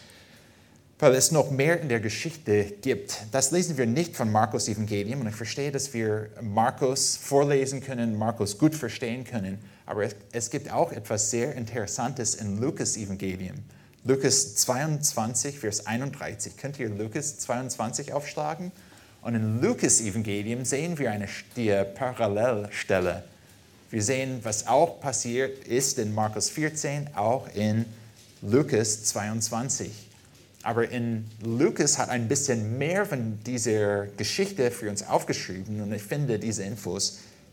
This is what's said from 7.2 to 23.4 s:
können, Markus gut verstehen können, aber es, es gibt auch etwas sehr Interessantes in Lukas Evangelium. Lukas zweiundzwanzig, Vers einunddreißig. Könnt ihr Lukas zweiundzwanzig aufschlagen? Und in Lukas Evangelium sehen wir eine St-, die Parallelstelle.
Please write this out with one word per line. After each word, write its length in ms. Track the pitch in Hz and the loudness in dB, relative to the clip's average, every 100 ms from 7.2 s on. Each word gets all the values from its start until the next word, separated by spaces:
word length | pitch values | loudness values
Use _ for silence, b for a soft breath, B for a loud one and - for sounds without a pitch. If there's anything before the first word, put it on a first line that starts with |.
| - 139 143 143 131 135 | 2 4 6 4 2 -2
können, 360 | 120 127 117 107 | -6 -2 0 0
Markus 400 | 107 113 101 - | 0 0 -2 4
gut 180 | 156 151 | 2 2
verstehen 480 | 117 - 120 123 | -6 -4 -4 -4
können, 340 | 123 117 95 101 B B B | -6 -6 -4 -6 B B B
aber 200 | 104 107 | -2 -2
es, 100 | - - | -4 -8
es 180 | 120 117 | -6 -4
gibt 220 | 147 143 | -6 -2
auch 200 | 117 165 | 0 0
etwas 400 | 123 107 107 - | -2 -4 -2 0
sehr 240 | 117 127 135 | 0 -2 -2
Interessantes 800 | 110 117 98 - 123 143 110 - | -6 -4 -4 -2 -4 -2 -4 -2
in 260 | 107 98 | -2 0
Lukas 360 | 131 - 120 - | 0 0 -2 -2
Evangelium. 600 | 104 95 95 92 92 95 - B B B | -4 -4 -4 -4 -8 -10 -14 B B B
Lukas 520 | 117 135 135 - - - | 2 4 6 4 2 0
zweiundzwanzig, 1040 | - 123 156 151 147 - 110 120 143 - | 0 2 2 0 0 0 0 0 -4 -4
Vers 280 | 107 101 - | -4 -2 -2
einunddreißig. 680 | 117 139 - 80 110 - - | -2 -4 -6 -8 -8 -10 -8
Könnt 200 | 135 143 | -10 -6
ihr 120 | 117 | -4
Lukas 500 | 101 110 151 143 - | -4 -4 -4 -6 -6
zweiundzwanzig 760 | - 123 131 - 113 - 143 | -4 -2 -2 -4 -4 -4 -4
aufschlagen? 580 | 143 143 - 151 156 180 - B B B B | -6 -4 -4 -4 -4 -8 -12 B B B B
Und 120 | - 117 | -2 0
in 260 | 110 110 | 2 2
Lukas 400 | 170 240 139 - | 2 4 4 2
Evangelium 640 | 110 98 104 101 104 120 127 | 2 -2 -2 -2 -2 -4 -2
sehen 320 | 135 165 160 | -2 -2 -2
wir 140 | 120 | -2
eine 160 | 104 98 | -2 -4
St-, 280 | - - - | -8 -10 -2
die 280 | 110 98 98 - | 2 4 2 0
Parallelstelle. 1300 | 127 120 113 101 123 110 104 - - 98 90 85 - - | -4 0 2 4 2 2 -2 -6 2 2 2 0 -8 -20